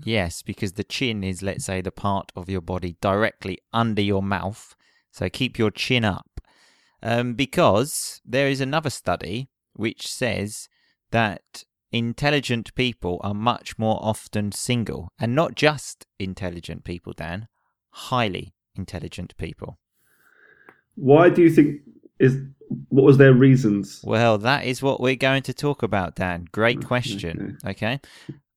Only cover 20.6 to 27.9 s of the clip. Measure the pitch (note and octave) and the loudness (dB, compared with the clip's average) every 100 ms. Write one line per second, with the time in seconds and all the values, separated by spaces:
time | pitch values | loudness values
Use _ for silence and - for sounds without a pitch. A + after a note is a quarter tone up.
20.6 | - _ _ - C3 D3+ F3 F3 E3 D#3 | -20 _ _ -2 6 8 8 8 6 6
21.6 | D3 D3 - - _ - C3 C3+ - - | 4 0 -14 -20 _ 2 2 2 -6 -18
22.6 | - - - C3+ C#3+ C3+ C3+ B2 C3+ C3 | -12 -12 0 6 8 10 10 10 8 6
23.6 | G#2+ G2+ G2 - - G#2+ A#2 G#2+ A2+ C#3+ | 4 0 -4 -12 -2 2 4 4 2 0
24.6 | A#2+ B2+ C3+ - B2+ C3 C3+ C3+ C3 - | -2 -2 -2 0 0 2 2 0 -2 -4
25.6 | D3 C#3 G#2 G2+ F2 - F#2 E2+ F2 G#2 | -4 -2 0 0 -2 -4 -4 -4 -6 0
26.6 | A#2 A#2 - B2 A#2 G2 E2+ E2 G2 - | 2 0 -2 -4 -2 -6 -8 -8 -10 -10
27.6 | G2+ G2+ G#2+ | -10 -6 -4